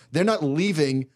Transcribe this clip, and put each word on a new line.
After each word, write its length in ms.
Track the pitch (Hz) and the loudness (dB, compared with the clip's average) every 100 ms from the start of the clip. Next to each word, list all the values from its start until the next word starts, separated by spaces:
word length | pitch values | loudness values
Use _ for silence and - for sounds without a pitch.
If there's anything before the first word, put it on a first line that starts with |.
| _ | _
They're 140 | 147 190 | 0 0
not 180 | 214 | 0
leaving, 640 | 147 143 196 160 143 131 131 | 0 0 0 0 0 0 -4